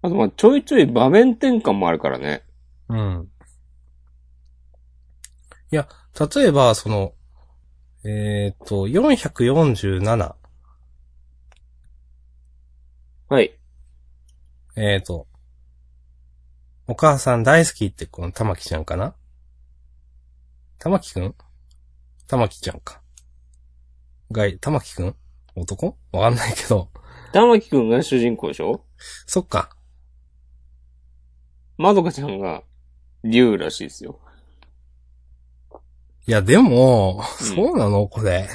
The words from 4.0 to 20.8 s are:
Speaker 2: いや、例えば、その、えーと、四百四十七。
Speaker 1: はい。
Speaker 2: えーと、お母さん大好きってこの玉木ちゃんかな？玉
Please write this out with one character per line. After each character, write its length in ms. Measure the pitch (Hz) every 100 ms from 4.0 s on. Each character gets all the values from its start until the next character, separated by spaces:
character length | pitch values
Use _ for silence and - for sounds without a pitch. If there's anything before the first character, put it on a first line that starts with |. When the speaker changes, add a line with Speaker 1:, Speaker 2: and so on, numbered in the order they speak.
| _ _ _ _ - _ _ _ _ _ _ _ - _ _ - _
Speaker 2:
い 60 | 156
や、 120 | 143 - _ - 151
例 140 | 285 247
え 40 |
ば、 220 | 139 123
そ 140 | 110 -
の、 240 | 104 95 - - - _ - _ _ _ _
え 500 | 104 107 104 104 101 -
ー 100 | -
と、 200 | 101 98
四 300 | 160 294 262
百 280 | - -
四 300 | 120 143 156
十 240 | 110 101 92
七。 380 | 101 113 82 - - - _ _ _ _ _ _ _ _ - _ _ _ - - _ - _ _ _ _ _ _ _ _ _ _ _
Speaker 1:
は 120 | 135
い。 180 | 101 - _ _ - _ _ _ _ _ - _ _ -
Speaker 2:
え 240 | 107 98
ー 20 |
と、 220 | - 85 - _ _ _ _ _ _ _ _ _ _ _ _ - _ _ -
お 80 |
母 240 | 117 156 139
さ 160 | -
ん 80 | 120
大 240 | 117 160 165
好 60 |
き 140 | - 101
っ 60 |
て 140 | - -
こ 160 | -
の 80 | 87
玉 240 | - 110
木 80 | 87
ち 100 | -
ゃ 60 | 80
ん 60 |
か 120 | 78 82
な？ 200 | 123 - _ _ - _ - _ - _ _ - _ _ _ _ _
玉 220 | -